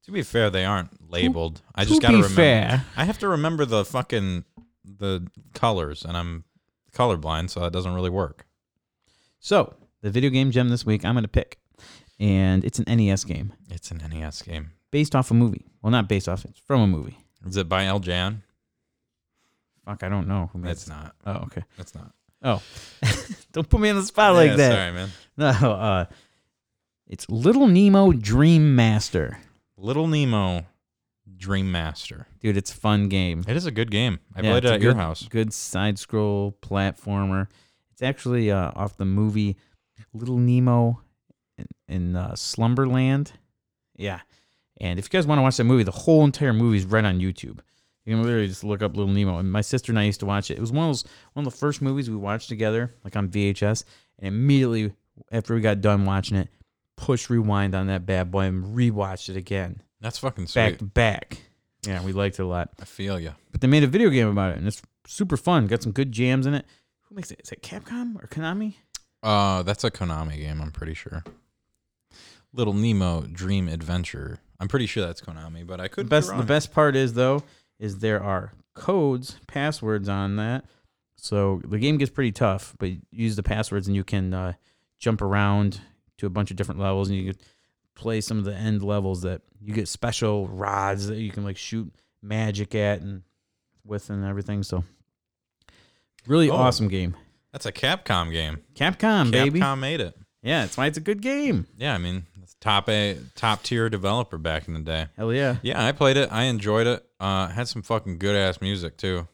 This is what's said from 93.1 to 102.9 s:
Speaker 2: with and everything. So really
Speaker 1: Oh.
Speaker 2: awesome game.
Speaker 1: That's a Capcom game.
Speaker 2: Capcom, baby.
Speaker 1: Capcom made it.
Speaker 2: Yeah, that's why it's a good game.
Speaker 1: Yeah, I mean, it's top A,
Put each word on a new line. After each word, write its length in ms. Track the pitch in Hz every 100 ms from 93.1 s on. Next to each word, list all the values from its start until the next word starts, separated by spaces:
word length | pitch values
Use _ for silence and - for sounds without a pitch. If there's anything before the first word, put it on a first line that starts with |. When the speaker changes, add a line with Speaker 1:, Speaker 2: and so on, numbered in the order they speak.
| 95 _ _ _ _ _ _
Speaker 2:
with 260 | 101 104 -
and 140 | 101 98
everything. 360 | 98 98 104
So 220 | 98 92 87 _ _ _ _ _ _ _ _ _ _ _ _ _ -
really 240 | 156 151
Speaker 1:
Oh. 60 | 147
Speaker 2:
awesome 320 | 127 117 107
game. 280 | 95 90 90 _ _ _
Speaker 1:
That's 140 | 135 110
a 60 |
Capcom 580 | - 131 190 - 92 82
game. 280 | 82 78 78 _
Speaker 2:
Capcom, 560 | - 156 190 220 208 127
baby. 300 | 110 139 160
Speaker 1:
Capcom 180 | 139 135
made 200 | 135 160
it. 160 | 90 - - _
Speaker 2:
Yeah, 200 | 113 156
that's 140 | 101 -
why 100 | 139
it's 120 | 156
a 40 |
good 180 | 160 208
game. 460 | 233 277 294 139 - -
Speaker 1:
Yeah, 180 | 139
I 40 | 104
mean, 260 | 87 92 85 -
it's 120 | 90 _
top 280 | 113 101
A, 300 | 98